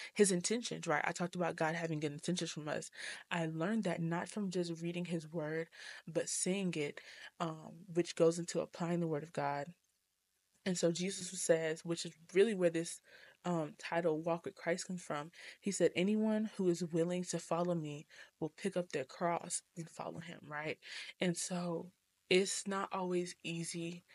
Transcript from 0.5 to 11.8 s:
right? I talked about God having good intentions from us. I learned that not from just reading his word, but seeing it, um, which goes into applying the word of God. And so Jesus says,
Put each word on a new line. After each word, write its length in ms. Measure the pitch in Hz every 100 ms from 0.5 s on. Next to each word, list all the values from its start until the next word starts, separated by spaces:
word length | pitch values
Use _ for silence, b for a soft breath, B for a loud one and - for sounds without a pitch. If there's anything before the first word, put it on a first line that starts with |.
| 233 226 160 170
right? 180 | 147
I 80 | -
talked 220 | 170 175
about 220 | 180 165 170
God 180 | 160
having 260 | 165 165 151
good 120 | 151
intentions 380 | 147 - 180 165
from 180 | 151 151
us. 220 | - - B B B -
I 160 | 175 160
learned 380 | 160 180 226
that 160 | 185 170
not 280 | 165 170 -
from 220 | 214 196
just 300 | 180 170 165
reading 260 | 170 175 170
his 260 | 170 151
word, 360 | 165 151 160 165 B B B -
but 220 | 160 -
seeing 440 | - 185 196 185
it, 260 | 160 143 - B B B -
um, 460 | 170 156 156 165 190
which 220 | 170 170
goes 240 | - 165 170
into 220 | 170 165
applying 400 | - - 170 175
the 80 | 165
word 160 | 147
of 80 | 156
God. 340 | - 143 143 175 - _ _ _ _ _ _ _ _ 196
And 100 | 175
so 160 | 170
Jesus 360 | 170 185 190 180 180
says, 440 | - 160 160 160